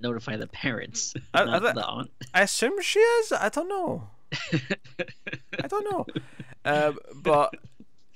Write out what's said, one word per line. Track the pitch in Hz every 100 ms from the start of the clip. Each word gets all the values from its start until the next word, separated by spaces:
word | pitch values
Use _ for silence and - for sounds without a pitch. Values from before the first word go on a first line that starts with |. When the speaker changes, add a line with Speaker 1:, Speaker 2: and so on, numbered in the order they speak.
Speaker 1:
notify | 120 117 113 110
the | 113
parents, | - 139 110 - - - 127
<laughs> | -
Speaker 2:
I, | 226
I |
Speaker 1:
not | 208 175
Speaker 2:
thi-, | 220 113
Speaker 1:
the | 90
aunt. | 117 - - -
Speaker 2:
I | 180
assume | 196 - 247 392
she | - 403
is. | 466 466 440
I | - 208
don't | 262 359
know. | 392 339 - 104 - -
Speaker 1:
<laughs> | - - 156 131 - - - 175 - - - - -
Speaker 2:
I | 277
don't | 415 415
know. | 370 - - - - - -
Um, | - 147 151 143 -
but | 139 156 147 147 - - - - - -